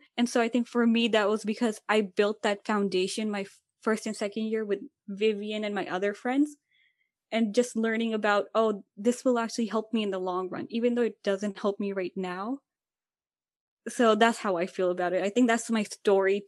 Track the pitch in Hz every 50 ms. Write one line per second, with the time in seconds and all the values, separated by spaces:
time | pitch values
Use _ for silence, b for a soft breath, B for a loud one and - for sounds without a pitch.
0 | b b b - 240 233 - 247 226 233 233 247 233 - - 240 233 233 226 233
1 | 233 233 214 214 208 202 214 214 - 208 214 - 247 220 208 - _ - 208 220
2 | 214 185 - - 208 208 214 - - 214 208 208 - - 214 202 202 190 190 185
3 | 185 190 - 233 220 214 202 202 196 - - - _ _ _ _ - 226 220 214
4 | - 226 208 - 214 202 202 226 220 220 220 220 220 202 202 202 - - _ _
5 | _ 208 196 190 214 220 214 202 208 214 214 214 214 208 202 196 - - 170 185
6 | 196 202 202 - - 247 262 277 294 294 - _ _ _ _ _ _ _ _ _
7 | _ _ _ _ _ - 214 226 226 208 202 247 240 - - 226 220 226 220 226
8 | 233 226 220 214 208 208 202 202 202 - - 220 226 220 214 196 - _ _ 196
9 | 202 240 240 - - 262 247 233 226 214 - - 226 196 202 220 214 - - 220
10 | 208 202 190 190 185 185 180 180 190 185 - - - - - 233 233 240 240 240
11 | 240 214 - _ - 202 196 196 208 208 196 - - 208 202 - 202 202 196 196
12 | 180 175 - 190 190 180 180 185 196 226 269 277 _ _ _ _ _ _ _ _
13 | _ _ _ _ _ _ _ _ _ _ _ _ _ _ _ _ - 226 - -
14 | 240 220 214 214 226 233 226 - - 208 185 165 180 185 - - 185 180 180 180
15 | 180 175 180 185 180 202 202 247 254 226 226 233 - - 226 220 208 - - -
16 | - 214 196 196 190 190 196 202 -